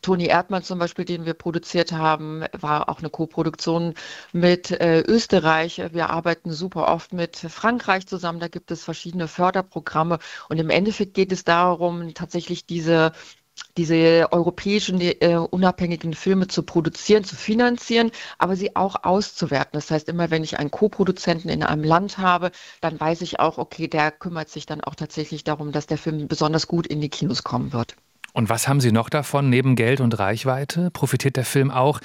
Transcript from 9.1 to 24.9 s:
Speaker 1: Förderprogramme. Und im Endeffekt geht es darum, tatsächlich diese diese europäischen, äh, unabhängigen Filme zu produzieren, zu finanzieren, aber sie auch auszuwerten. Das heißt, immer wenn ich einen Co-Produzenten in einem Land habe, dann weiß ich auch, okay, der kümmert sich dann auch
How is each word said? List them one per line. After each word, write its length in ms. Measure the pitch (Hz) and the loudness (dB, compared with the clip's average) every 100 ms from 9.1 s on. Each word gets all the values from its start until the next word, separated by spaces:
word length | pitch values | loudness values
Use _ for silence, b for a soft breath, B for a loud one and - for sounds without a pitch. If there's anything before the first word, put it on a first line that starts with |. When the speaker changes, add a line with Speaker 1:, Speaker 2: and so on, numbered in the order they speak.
| 180 160 | -6 -6
Speaker 1:
Förderprogramme. 880 | - 180 190 185 - - 151 160 165 B B B | 0 2 2 -4 -8 -4 -2 0 -2 B B B
Und 100 | 160 | -4
im 100 | 160 | 2
Endeffekt 440 | - 202 214 196 | 2 2 0 -2
geht 180 | - 190 | 0 0
es 140 | 185 - | 0 0
darum, 680 | 170 180 170 175 170 170 | 2 4 2 0 -2 -8
tatsächlich 520 | 160 165 175 - 175 - | -10 -8 -8 -6 -10 -6
diese 480 | 170 160 165 160 160 B B _ - - - | -4 2 4 4 0 B B _ -20 -10 -4
diese 520 | 160 165 165 165 165 | 2 6 8 6 6
europäischen, 720 | 175 170 175 196 208 202 185 | 2 0 -2 -2 0 0 0
äh, 340 | 175 - 170 170 | 0 2 4 4
unabhängigen 800 | 165 185 185 180 175 165 165 | 0 2 2 2 -2 -2 -6
Filme 340 | 156 - 190 185 | -4 0 2 2
zu 140 | - | -2
produzieren, 600 | 160 170 151 - - 208 | 0 0 0 -4 4 4
zu 120 | 196 - | 4 -10
finanzieren, 760 | - 220 247 240 - 233 226 B B B | -2 2 2 2 0 2 2 B B B
aber 180 | 180 185 | -2 -2
sie 200 | 202 - | -2 0
auch 220 | 190 - | -2 0
auszuwerten. 680 | - 185 208 - 165 139 131 | 0 0 0 -4 -2 -2 -2
Das 160 | 147 - | -6 -2
heißt, 200 | 156 151 | -4 -2
immer 200 | 175 170 | -2 0
wenn 140 | 160 | 0
ich 160 | 156 - | -2 -4
einen 100 | 147 | -4
Co-Produzenten 800 | - 214 - 185 180 - 165 165 | 0 0 2 -2 0 -2 -2 -2
in 140 | 156 | -2
einem 200 | 156 151 | 0 0
Land 360 | 156 165 202 - | 2 2 0 -2
habe, 320 | 190 180 175 B B B | 0 2 -2 B B B
dann 180 | 165 160 | -6 -2
weiß 220 | 156 165 | -2 -2
ich 180 | 175 - | -4 0
auch, 180 | 156 - | 0 0
okay, 300 | 151 - 160 | -10 -6 -4
der 240 | 160 151 | 0 0
kümmert 380 | - - 165 151 | -2 -10 -8 -10
sich 180 | - - | -12 -10
dann 140 | 151 | -8
auch 120 | 143 | -8